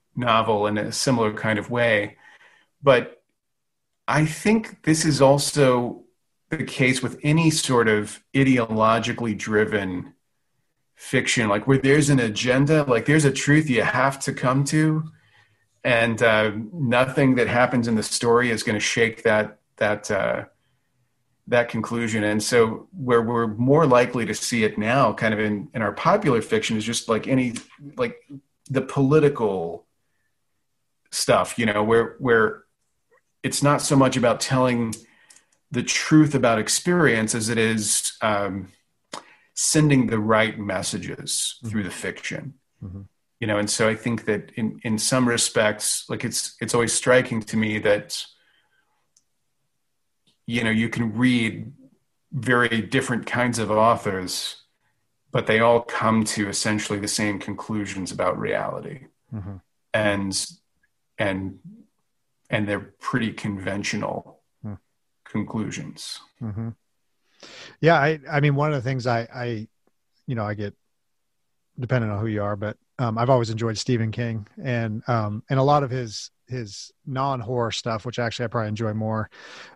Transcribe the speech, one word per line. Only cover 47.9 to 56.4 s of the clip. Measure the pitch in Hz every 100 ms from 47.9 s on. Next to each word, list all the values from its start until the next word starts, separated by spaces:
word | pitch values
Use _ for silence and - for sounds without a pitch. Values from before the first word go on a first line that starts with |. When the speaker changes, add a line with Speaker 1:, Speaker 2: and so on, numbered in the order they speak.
| - - - - _ _ _ _ _ _ _ _ _ _ _ _ _ _ _ _ _ _ _ _ _ -
Speaker 1:
you | 120
know, | 113
you | 110 113
can | - 117 107
read | 127 123 113 110 113 - - _ _ _ _
very | 135 113 123 120 113
different | 95 135 - 117 -
kinds | 127 123 113
of | 101
authors, | 107 110 113 107 95 92 - - - _ _ _ _ _ _ _
but | 123 110
they | 110
all | 117 117
come | 117 - 113 110
to | 107 -